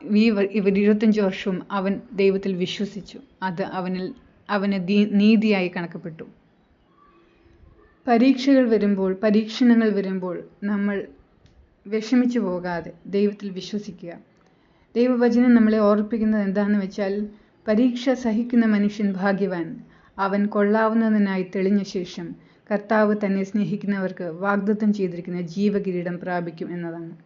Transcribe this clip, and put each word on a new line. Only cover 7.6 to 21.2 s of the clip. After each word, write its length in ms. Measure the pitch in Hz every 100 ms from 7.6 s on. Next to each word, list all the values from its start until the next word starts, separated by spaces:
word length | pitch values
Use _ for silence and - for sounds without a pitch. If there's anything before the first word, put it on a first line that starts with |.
| - _ _ _ -
പരീക്ഷകൾ 580 | 240 262 262 277 269 247
വരുമ്പോൾ, 420 | 220 202 196 190
പരീക്ഷണങ്ങൾ 720 | 190 220 208 220 - 247 233 220
വരുമ്പോൾ 460 | 196 190 190 185 170 - -
നമ്മൾ 320 | 202 202 202 196 - - _ _ _ _ _ _ 202
വിഷമിച്ചു 520 | 220 220 254 247 240
പോകാതെ 540 | 190 180 175 170 165 - -
ദൈവത്തിൽ 420 | 196 202 202 202
വിശ്വസിക്കുക. 600 | 180 185 208 208 - 170 147 _ _ _ _ _ _ _
ദൈവവചനം 580 | 226 247 240 240 233 247
നമ്മളെ 240 | 240 214 220
ഓർപ്പിക്കുന്നത് 640 | 208 208 214 233 214 214
എന്താണെന്ന് 360 | 196 190 202 208
വെച്ചാൽ, 340 | 190 196 196 202 208 - _ _ -
"പരീക്ഷ 440 | 214 254 240 285
സഹിക്കുന്ന 560 | 247 247 214 240 240 226
മനുഷ്യൻ 420 | 208 208 208 202
ഭാഗ്യവാൻ, 540 | 185 196 190 190 180 165 - - _ _ -
അവൻ 240 | 196 202 208
കൊള്ളാവുന്നതിനായി 1000 | 208 202 214 220 226 220 214